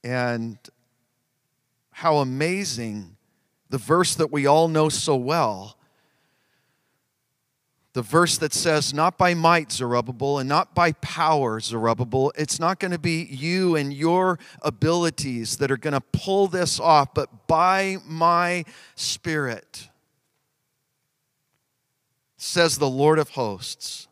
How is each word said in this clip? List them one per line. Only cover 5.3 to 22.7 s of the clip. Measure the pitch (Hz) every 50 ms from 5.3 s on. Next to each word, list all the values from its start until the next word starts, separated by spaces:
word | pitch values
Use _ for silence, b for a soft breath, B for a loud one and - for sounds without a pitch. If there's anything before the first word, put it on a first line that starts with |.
| 156 170 147 113 104 92 95 107 - _ _ _ _ _ _ _ _ _ _ _ _ _ _ _ _ _ _ _ _ _ _ _ _ _ _ _ _ _ _ _ _ _ _ _ _ _ _ _ _ _ _ _ _
the | 127 117
verse | - - 165 175 160 - -
that | 160 147 -
says, | - - 175 156 151 143 - 139
"Not | 147 156 180 175
by | _ 185 180 175
might, | 170 160 165 175 170 156 120
Zerubbabel, | - - 131 120 120 120 117 120 127 113 135 139 143 143
and | 131 135
not | 143 160 185 _ _
by | 180 170 170 156
power, | _ - - - - 165 156 160 147 135 117 110 110
Zerubbabel." | 110 - 113 117 110 113 113 110 123 113 107 131 135 147 -
It's | - 151 147 - -
not | 170 170 190 -
gonna | - 185 180 170
be | 147 175 165 160 170
you | - 139 131 139 165 175 185 190 180 165
and | 156 139 139 139
your | 139 151 165 170 185 185 185 180 160 B B B B B
abilities | 147 131 104 - 156 170 175 175 165 - - 147 139 123 117 113 - - -
that | 143 135
are | 135
gonna | 123 - 156 147 139
pull | - _ - - - 196 190 196 202 190
this | 170 185 180 147 - -
off, | - 165 160 151 139 - _
but | 156 139 - - 113 _
by | _ 165 160 175 185 190 190 196 196 190 190 -
my | - 160 160 165 170 175 170 175 175 180 180 165 B B B B B B
spirit, | - - - - - _ - 160 151 143 127 117 101 - _ - - - - _ _ _ _ _ _ _ _ _ _ _ _ _ _ _ _ _ _ _ _ _ _ _ _ _ _ _ _ _ _ _ _ _ _ _ _ _ _ _ _ _ _ _ _ _ _ _ _ _
says | _ - - - 175 170 165